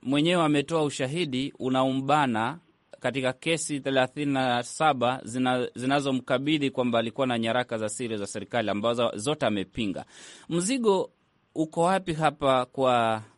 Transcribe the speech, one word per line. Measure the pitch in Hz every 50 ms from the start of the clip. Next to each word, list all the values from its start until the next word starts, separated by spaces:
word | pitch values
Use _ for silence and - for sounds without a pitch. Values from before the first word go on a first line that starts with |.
mwenyewe | - 120 139 147 151 170 180 175 160
ametoa | 147 147 143 139 - 165 165
ushahidi | 151 143 - - 135 127 147 180 175 147 127 127 135 139 - -
unaumbana | 123 131 131 131 131 135 131 135 135 139 147 151 147 127 113 107 113 120 156 170 - _ _ _ _ _ - -
katika | - 123 120 139 127 127
kesi | 127 - - 160 165 156 - - 147 139
thelathini | 127 139 135 131 127 127 - 147 147 143
na | 139 131 131 127 120 120
saba | 120 - - - 160 156 139 127 120 120 127 131 -
zina-, | 110 117 127 127 127 127 127 123 - -
zinazomkabidhi | - 123 131 139 147 135 139 131 127 123 - 135 127 139 147 160 151 143 131
kwamba | - 131 123 123 117 117
alikuwa | 113 113 - - 135
na | 127 123 117
nyaraka | 113 113 113 127 123 - 120 110
za | 110 107
siri | - - 127 113 113
za | 104 98
serikali | 98 - 110 98 - - 120 110 101
ambazo | 98 101 104 117 120 120 117 113 -
zote | 104 107 139 151 151 139
amepinga. | 117 107 98 92 - - - 113 98 87 71 - - - - - - - - - -
Mzigo | 160 175 175 196 269 262 233 214 196 185 - - _ _ _ _ _ _ _ _ -
uko | 151 160 156 - 165
wapi | 165 180 190 190 190 180
hapa | 160 151 160 147 151 - 147 135 131 127 123
kwa | - - - 131 127 123 120 117 113 110 110 104 - _